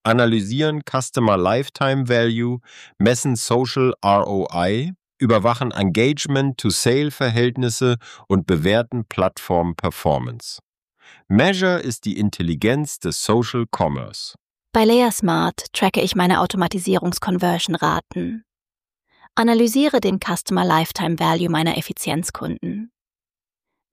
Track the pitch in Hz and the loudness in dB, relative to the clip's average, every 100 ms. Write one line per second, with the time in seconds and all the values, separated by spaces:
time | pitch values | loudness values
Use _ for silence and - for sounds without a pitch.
0 | 110 117 120 113 98 131 156 151 - 131 | 2 4 4 2 0 -2 -2 -2 -4 -4
1 | 127 - 110 95 90 117 139 - 139 135 | -2 0 2 2 2 0 -2 -4 -2 0
2 | 123 120 117 113 120 123 - - - - | 2 2 2 0 -2 -4 -10 -20 -12 0
3 | 104 120 139 117 - 120 123 - 127 - | 2 2 0 -4 0 0 0 0 0 2
4 | 101 101 95 98 90 85 90 107 156 185 | 2 4 2 -2 -2 -2 0 0 -2 -8
5 | _ - 127 110 107 120 127 - 98 90 | _ -2 2 4 4 2 -2 -2 0 2
6 | 127 147 - 139 139 127 113 - 127 131 | 2 0 -2 0 0 -2 -2 0 0 0
7 | 147 - 131 113 120 123 123 113 127 117 | 0 -2 -2 2 0 0 -2 0 0 0
8 | - - - 98 80 87 85 107 117 123 | -6 -12 -2 0 2 2 2 2 0 -4
9 | 104 - 92 - - 90 87 82 90 - | -6 -2 -2 -2 -2 0 0 -2 -6 -4
10 | - 69 62 58 - - _ _ _ _ | -2 -2 -4 -12 -14 -16 _ _ _ _
11 | - - - 101 170 190 185 175 131 113 | -20 -16 0 2 4 2 2 0 -2 -6
12 | 110 - 104 - 85 78 104 135 147 - | -6 -2 -2 -2 -4 0 0 0 -2 -6
13 | 87 - - 113 113 123 113 - 82 69 | -6 -4 0 0 0 -4 -4 -2 -2 -4
14 | 55 - - - _ _ _ 226 220 240 | -10 -14 -16 -18 _ _ _ 2 4 4
15 | 240 - 185 165 170 - - - 196 - | 2 0 -2 0 -2 -6 -10 -2 0 0
16 | 185 202 180 185 175 190 175 196 175 185 | -2 2 2 2 0 0 -2 -2 0 0
17 | 175 - - 180 180 170 - 165 160 165 | 0 -4 -2 -2 0 -2 -2 -2 -2 -2
18 | - 180 175 226 - _ _ _ _ _ | -4 -8 -8 -8 -14 _ _ _ _ _
19 | _ _ - - 226 226 233 254 294 262 | _ _ -8 0 2 4 4 4 2 2
20 | 196 190 - 175 - 185 170 160 165 - | 0 -2 -2 -6 -2 0 2 2 0 -2
21 | 170 165 165 165 170 160 165 - - - | -2 0 0 0 0 0 0 -2 -6 -8
22 | - 160 170 - - - 170 196 233 _ | -4 -4 -4 -8 -8 -8 -8 -8 -10 _
23 | _ _ _ _ _ _ _ _ _ | _ _ _ _ _ _ _ _ _